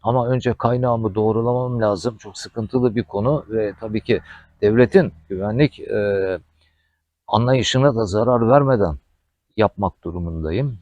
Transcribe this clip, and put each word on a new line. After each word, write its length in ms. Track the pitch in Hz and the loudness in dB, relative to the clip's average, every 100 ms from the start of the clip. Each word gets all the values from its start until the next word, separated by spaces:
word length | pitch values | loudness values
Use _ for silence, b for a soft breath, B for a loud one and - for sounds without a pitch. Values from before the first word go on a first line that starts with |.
ama 260 | 110 123 120 | -2 0 0
önce 240 | 127 123 | -2 -2
kaynağımı 640 | 110 117 123 127 117 110 | 0 0 0 0 0 -2
doğrulamam 680 | 104 110 110 117 123 123 120 | 0 0 0 0 -2 -2 -2
lazım. 360 | 107 95 120 107 | 0 0 -4 -8
Çok 220 | 101 - | -14 -16
sıkıntılı 580 | - 117 107 127 123 107 | -12 -10 -4 0 0 0
bir 60 | |
konu 420 | - 101 120 151 - | -4 -2 0 -2 -2
ve 260 | 110 104 95 | -4 -4 -6
tabii 200 | 110 107 | -6 -6
ki 200 | - 107 B B B _ | -2 -4 B B B _
devletin 520 | 104 113 123 196 117 - - | 2 4 6 4 2 -4 -10
güvenlik, 520 | 92 104 117 147 - | -6 -4 0 0 -2
e, 580 | - 107 104 98 95 87 - _ _ _ _ _ _ _ - | -6 -2 -2 -2 -2 -6 -10 _ _ _ _ _ _ _ -2
anlayışına 720 | 107 123 131 104 131 143 113 | 0 2 2 2 2 2 2
da 80 | |
zarar 440 | 104 104 113 123 113 | 0 0 2 2 4
vermeden 480 | 143 135 120 90 73 - _ _ _ _ - | 4 4 2 0 -4 -14 _ _ _ _ -2
yapmak 480 | 104 - 95 - | -2 0 -4 -4
durumundayım. 720 | 87 87 85 80 78 95 143 101 | -10 -8 -6 -6 -4 -2 -4 -6